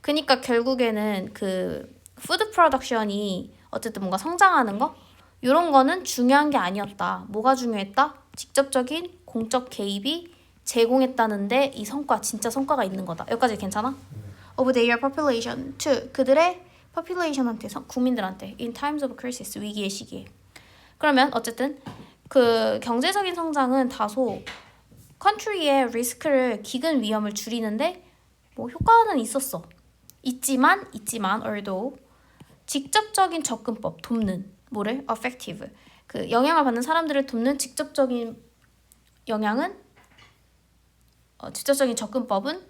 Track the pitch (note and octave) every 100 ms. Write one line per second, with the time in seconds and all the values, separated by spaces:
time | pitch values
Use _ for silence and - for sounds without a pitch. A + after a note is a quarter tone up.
0 | - D4+ D4 B3+ - A#3 A#3+ B3+ A#3+ G#3+
1 | G#3+ G3+ F#3 - G3+ F#3 F#3 E3 - -
2 | - - - F4+ G#4+ F#4 E4 C4 - A#3
3 | G#3+ G3+ G#3 F3+ F3 - _ - A#3 -
4 | G3 F#3 D#4+ F4 G4 E4 A3+ G3+ D4 -
5 | - - _ _ B3 D4 F4 C#4 C4+ F4+
6 | - - B3 C#4 D4+ C#4 F3+ G3 G3+ -
7 | F3+ F#3 F#3+ G#3 A#3 C4+ A#3+ G#3+ G3 G#3
8 | D4 - _ - - - C#4 C4+ B3+ D4+
9 | F4 - - A3+ A3+ B3+ B3 - G3+ G3+
10 | A3 E4 F4 _ _ _ - A#3+ A#3 C4
11 | C4 B3+ A3 G#3 G3+ A#3+ C4+ C4+ G#3 C4+
12 | C#4+ A3 - G#3+ A#3+ B3 C4+ C#4+ G3 F#3+
13 | F3+ E3 - A#3 B3 G#3 G3 G#3 A#3+ C4+
14 | - - - - - - B3+ B3+ A#3 A#3
15 | C#4 C#4 D4 A#3 A#3 A#3+ C4+ - D#4 C4
16 | - - B3+ C#4 E4+ F4+ - - _ -
17 | E4+ F4+ E4 C4+ A#3+ A3 G#3+ - - C4
18 | B3+ A#3+ F#3+ F#3+ G3 G3+ A#3+ A#3 C#4+ D4+
19 | C#4 A3+ B3 B3 G#3+ G#3 G#3 G#3 G3 G3
20 | A3 - - _ _ - - - - _
21 | D4+ C4+ C#4 C#4 A#3 A3+ C4 D4 - -
22 | - _ - C#4 A#3+ A3+ A3 G#3+ A#3+ A#3
23 | D#4 G4+ F#4+ F4 E4 D4 C4 C4+ B3+ -
24 | G#3 G#3+ B3 G3 - - - _ _ -
25 | - - G4 G#4+ A4+ G4+ D4+ C#4 B3 A#3
26 | A#3+ - D#4 C#4 B3+ G#3+ G#3+ B3+ D#4 C#4+
27 | G#3+ G#3+ G#3 G#3 - A#3 A3 G#3+ D#4 F4+
28 | - _ _ _ _ - A#3+ D#4+ - A#4
29 | A4 D#4 A3+ C#4 - E3+ - _ _ _
30 | _ - C4 B3+ - C4 C#4+ G4 F#4+ A#3
31 | - A3+ G3 G#3+ - G#3 G#3 F#3+ A#3+ -
32 | _ _ _ _ - _ - C#4+ C#4 G#4+
33 | G#4+ G#4 F#4 E4 D4 A3+ - A3 - -
34 | - A#3 G#3 F#3 G3 - _ G#3+ G3+ C4
35 | - A3+ B3 B3 - E3 - - - _
36 | _ - F2 A3+ C#4 E4 C#4 A#3 C4 D#4+
37 | E4 C#4 C4+ A3+ A#3+ C#4+ - - D4 -
38 | C4 B3 A#3 A3+ _ _ _ _ _ _
39 | _ _ - G#3+ G#3+ A3+ F4 - _ _
40 | _ _ - _ _ _ _ _ _ _
41 | _ _ _ _ - - - C#4 C4 A#3
42 | G#3+ C4 A3+ G3 B3 F4+